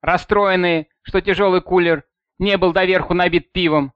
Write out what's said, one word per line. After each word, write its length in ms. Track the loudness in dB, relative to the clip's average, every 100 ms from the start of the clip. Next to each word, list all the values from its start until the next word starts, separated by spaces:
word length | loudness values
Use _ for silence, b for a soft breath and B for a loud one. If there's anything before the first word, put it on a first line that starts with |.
Расстроенные, 840 | -2 -4 -2 0 0 0 0 -2 -6 _
что 180 | -6 -4
тяжёлый 400 | -2 0 2 0
кулер 420 | 0 0 2 0 -4 _ _ _
не 180 | -2 2
был 160 | 2
доверху 400 | 2 0 0 0
набит 400 | 0 0 0 -4
пивом 400 | -2 0 0 -2